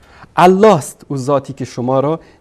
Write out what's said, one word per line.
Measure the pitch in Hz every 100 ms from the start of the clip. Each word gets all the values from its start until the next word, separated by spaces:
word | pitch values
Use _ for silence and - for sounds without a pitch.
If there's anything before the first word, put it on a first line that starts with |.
| _ - - -
الله | 180 190 214 165
است | - - -
او | 139
ذاتی | 127 139 139
که | 131
شما | 123 - 123 135
رو | 139 160 - _